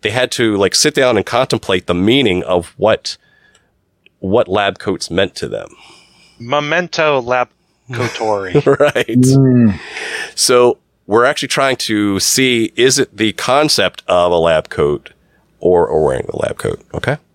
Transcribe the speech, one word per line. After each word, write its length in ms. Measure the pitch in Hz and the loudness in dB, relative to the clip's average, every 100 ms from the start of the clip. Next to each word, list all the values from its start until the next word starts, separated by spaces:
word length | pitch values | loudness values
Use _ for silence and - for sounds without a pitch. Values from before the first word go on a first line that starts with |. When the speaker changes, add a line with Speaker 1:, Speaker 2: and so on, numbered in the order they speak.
Speaker 1:
They 80 | 107 | -2
had 200 | 110 127 | -2 -2
to, 240 | - 117 101 | 0 0 2
like, 180 | 98 | 2
sit 200 | - 151 | 2 0
down 220 | 147 127 110 | 2 2 0
and 80 | |
contemplate 600 | 92 117 131 117 - 95 - | 0 -2 -2 -4 -2 -4 -2
the 80 | |
meaning 480 | 87 98 135 123 90 | -2 2 2 2 0
of 300 | - 90 85 - | 0 -2 -2 -2
what, 400 | 104 110 - - _ _ _ _ _ _ _ _ _ _ | 0 0 -4 -14 _ _ _ _ _ _ _ _ _ _
what 300 | 95 107 113 | 0 0 2
lab 300 | 98 101 95 | 0 -2 -4
coats 320 | - 92 - | -6 -6 -4
meant 240 | 87 101 - | -2 -2 -4
to 120 | 65 | -8
them. 200 | 50 50 - - - _ _ _ _ | -8 -10 -20 -20 -20 _ _ _ _
Speaker 2:
Memento 840 | 117 147 147 165 175 - 156 139 | -4 -4 0 -2 -4 -2 0 0
lab 260 | 120 123 123 _ _ _ _ | 0 -2 -2 _ _ _ _
cotori. 640 | 120 120 - 110 101 95 | -6 -6 -4 -2 -2 0
Speaker 1:
<laughs> 260 | 113 143 139 | 0 2 2
Right. 260 | 147 120 120 | 2 0 -2
Speaker 3:
Mm. 720 | 117 127 135 135 123 113 92 - - - - - | 2 4 4 4 4 2 0 -10 -14 -12 -10 -12
Speaker 1:
So 440 | - - 123 123 - _ _ - | -4 2 4 4 2 _ _ -2
we're 180 | 107 | 2
actually 240 | 123 147 139 | 2 0 -4
trying 280 | - 139 127 | -2 -2 -2
to 420 | - 107 104 98 | -2 -2 0 0
see, 520 | - - 131 120 113 - | -2 2 2 2 -2 2
is 220 | 127 131 | 2 2
it 180 | 127 101 | -2 -2
the 160 | 110 | -4
concept 680 | 101 - 131 151 - 95 - - | -2 0 0 2 0 -2 -4 -2
of 240 | 90 87 | 2 2
a 40 | 87 | 2
lab 300 | 82 80 - | 2 2 -2
coat 440 | - 73 73 - _ _ _ _ _ | -2 0 -2 -8 _ _ _ _ _
or, 260 | 87 90 85 | 2 2 2
or 180 | 78 | 0
wearing 220 | 76 65 - | 0 -2 -6
the 100 | - | -6
lab 220 | - - | -6 -6
coat? 220 | - - _ | -6 -8 _
Okay. 240 | - - 147 _ | -8 -6 -6 _